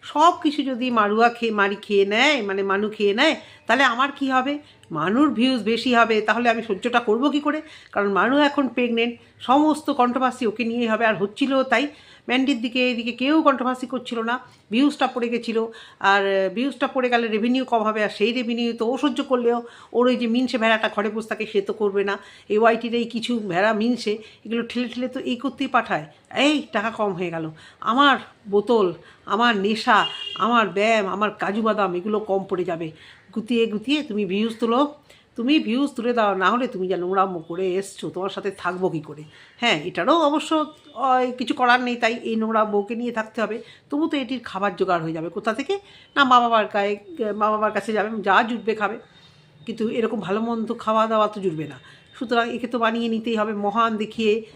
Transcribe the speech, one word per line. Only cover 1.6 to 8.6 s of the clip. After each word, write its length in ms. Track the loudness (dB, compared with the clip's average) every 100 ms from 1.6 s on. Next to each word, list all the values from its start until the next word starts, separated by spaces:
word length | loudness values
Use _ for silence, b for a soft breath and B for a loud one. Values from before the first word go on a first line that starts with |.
| 0 0
খেয়ে 220 | 0 2
নেয়, 380 | 4 4 4 2
মানে 200 | 0 -2
মানু 280 | 0 0 0
খেয়ে 240 | 0 0
নেয়, 220 | 4 2 0 B B 0
তাহলে 180 | 2
আমার 280 | 4 2 -2
কি 180 | -2 0
হবে? 280 | 0 0 -4 b b -10
মানুর 400 | -4 0 4 2
ভিউজ 280 | 4 2 2
বেশি 320 | 0 0 2
হবে, 260 | 4 4 2
তাহলে 300 | 2 2 2
আমি 120 | 0
সহ্যটা 380 | -2 -4 0 0
করবো 300 | 2 2 2
কী 100 | 0
করে? 220 | -2 -4 -6 B B
কারণ 200 | -2 0
মানু 260 | 2 2 4
এখন 300 | 2 2